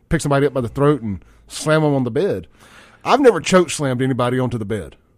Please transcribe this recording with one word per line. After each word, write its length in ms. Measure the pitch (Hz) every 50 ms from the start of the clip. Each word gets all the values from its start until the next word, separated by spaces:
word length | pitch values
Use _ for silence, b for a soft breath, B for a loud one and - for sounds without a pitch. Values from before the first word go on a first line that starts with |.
| b _
pick 120 | 170 156
somebody 260 | - 147 139 139 143
up 80 | 143 -
by 60 | 135
the 80 | 120 110
throat 340 | - 135 139 147 151 120
and 220 | 113 104 98 87 b b b b b
slam 360 | b - - - 156 156 156
them 120 | 156 147 143
on 100 | 135 127
the 60 | 120
bed. 360 | 110 143 185 196 123 92 85 - B B B B B B B B B B B
I've 160 | 156 202 269
never 200 | 285 240 202 160
choke 300 | 135 - 185 185 180 139
slammed 320 | - - 147 135 127 123
anybody 360 | 131 131 135 117 123 123 127 127
onto 200 | 127 120 123 110
the 60 | 107
bed. 320 | 98 113 101 80 67 - _ _ _ _